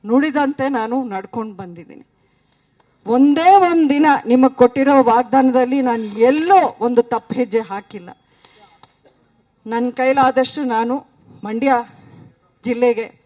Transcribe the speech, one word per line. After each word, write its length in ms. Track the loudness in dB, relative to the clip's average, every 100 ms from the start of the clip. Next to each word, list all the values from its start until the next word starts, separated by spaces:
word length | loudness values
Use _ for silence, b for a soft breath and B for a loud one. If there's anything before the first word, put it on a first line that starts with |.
| 0
ನುಡಿದಂತೆ 560 | 0 0 -2 -4 -4 -6 -4
ನಾನು 180 | -4 -6 -6
ನಡ್ಕೊಂಡು 400 | -10 -10 -12 -12 -14
ಬಂದಿದ್ದೀನಿ. 440 | -18 -18 -20 -20 _ _ _ _ _ _ _ _ _ _ -4 2
ಒಂದೇ 340 | 2 4 4 6 4
ಒಂದ್ 180 | 2 0
ದಿನ 140 | 2 2 0 0
ನಿಮಗ್ 240 | 2 2 4
ಕೊಟ್ಟಿರೋ 340 | 2 2 2 4 4
ವಾಗ್ದಾನದಲ್ಲಿ 720 | 2 2 2 2 0 0 -2 -2
ನಾನು 140 | -4 -8 0 2
ಎಲ್ಲೋ 300 | 2 4 4 2 -4 -2
ಒಂದು 160 | 0 0
ತಪ್ಪು 200 | -4 _ -6
ಹೆಜ್ಜೆ 220 | -4 -4 -6
ಹಾಕಿಲ್ಲ. 380 | -14 -14 -20 -20 -20 b b b b _ b b b _ _ _ _ _ _ -8
ನನ್ 140 | -4 -4 -2
ಕೈಲಾದಷ್ಟು 640 | -2 2 2 2 -2 -4 -4 -4
ನಾನು 200 | -2 -6 -8 _ _ -18 -10
ಮಂಡ್ಯ 240 | -4 0 -2 -4 b b b b b _ _ -8
ಜಿಲ್ಲೆಗೆ 400 | -2 0 0 -6 _